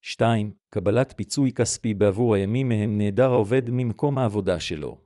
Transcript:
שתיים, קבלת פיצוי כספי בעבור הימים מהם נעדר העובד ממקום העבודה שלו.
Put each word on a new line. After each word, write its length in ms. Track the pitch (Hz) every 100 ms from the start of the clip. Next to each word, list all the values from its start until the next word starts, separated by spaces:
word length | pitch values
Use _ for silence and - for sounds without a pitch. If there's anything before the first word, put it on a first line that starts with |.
שתיים, 520 | - - 117 113 104 - _
קבלת 440 | 104 92 113 117 -
פיצוי 360 | - - 131
כספי 400 | - 117 - 117
בעבור 420 | 101 104 98 120 101
הימים 340 | 98 120 135
מהם 280 | 107 104 104
נעדר 340 | 104 101 131
העובד 380 | 123 101 127 117
ממקום 480 | 123 123 104 143 135
העבודה 420 | 120 101 95 87
שלו. 420 | - 80 67 55